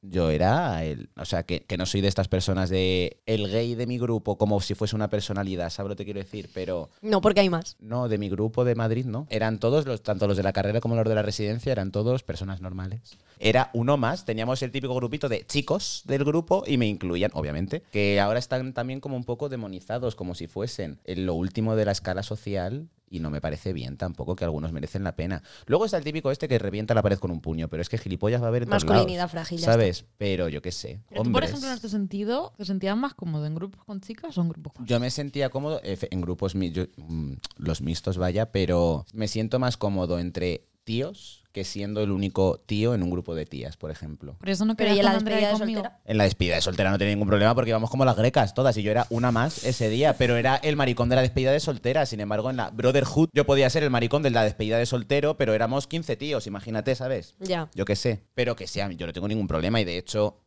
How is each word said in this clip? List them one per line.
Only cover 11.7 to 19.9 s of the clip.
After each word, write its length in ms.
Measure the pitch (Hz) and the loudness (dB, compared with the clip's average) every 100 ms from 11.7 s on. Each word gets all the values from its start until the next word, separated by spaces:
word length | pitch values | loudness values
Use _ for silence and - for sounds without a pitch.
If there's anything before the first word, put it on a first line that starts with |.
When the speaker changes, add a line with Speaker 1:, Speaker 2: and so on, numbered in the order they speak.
Speaker 1:
eran 180 | 120 95 | -2 -2
todos 320 | 98 110 127 | 0 0 0
personas 380 | - 85 95 92 | -2 -8 -6 -8
normales. 560 | 92 92 92 110 - - _ - | -8 -8 -8 -8 -12 -20 _ 0
Era 300 | 107 123 127 | 4 4 4
uno 240 | 117 120 143 | 0 2 2
más, 300 | 117 92 - | 2 -2 -4
teníamos 360 | 110 113 127 | -2 0 -2
el 80 | 131 | -2
típico 240 | 135 131 | -4 -4
grupito 340 | 127 123 143 143 | -2 -2 -2 -2
de 140 | 107 - | -4 0
chicos 560 | 143 135 - - - | -2 0 -2 -2 -8
del 180 | - 135 | -2 0
grupo 400 | 143 156 165 190 - | 2 0 2 0 2
y 100 | 131 | 2
me 100 | 113 | 2
incluían, 440 | 101 92 87 101 | 0 -2 0 0
obviamente, 480 | - 73 76 95 160 _ | 0 -4 -2 -2 -4 _
que 300 | 107 101 101 | 0 2 4
ahora 180 | 101 117 | 2 0
están 360 | 123 131 131 | -2 -4 -4
también 260 | 127 123 135 | -6 -6 -6
como 160 | 143 127 | -6 -6
un 80 | |
poco 240 | 120 120 147 | -6 -6 -6
demonizados, 680 | 127 104 92 - | -6 -8 -10 -8